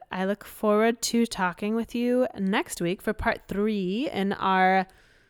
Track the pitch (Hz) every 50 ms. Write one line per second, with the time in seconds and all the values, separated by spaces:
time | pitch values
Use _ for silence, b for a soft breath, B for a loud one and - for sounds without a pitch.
0 | - - - 185 185 190 208 - - - - - - 214 208 208 220 233 233 -
1 | - - - 233 233 - - 196 185 180 170 - 208 208 220 233 220 - - 240
2 | 240 247 247 254 254 - - - 196 190 202 269 339 - - - 175 170 185 -
3 | - 220 214 - - 233 - - - - - 196 208 220 214 202 185 180 190 233
4 | 285 - - 190 196 196 - - - 196 190 185 185 185 190 190 185 b b b
5 | b b b b b b